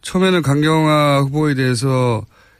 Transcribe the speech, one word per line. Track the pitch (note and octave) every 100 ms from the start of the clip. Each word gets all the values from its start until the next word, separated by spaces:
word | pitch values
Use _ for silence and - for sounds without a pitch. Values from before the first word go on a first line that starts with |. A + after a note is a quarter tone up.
처음에는 | - F#3 F#3 F3+
강경화 | C#3 C#3+ D#3 D#3+ D#3 D3+ D3 C#3
후보에 | C3+ D3+ D3+ C3+
대해서 | B2+ A#2+ C3+ B2+ B2 A2 G#2 _ -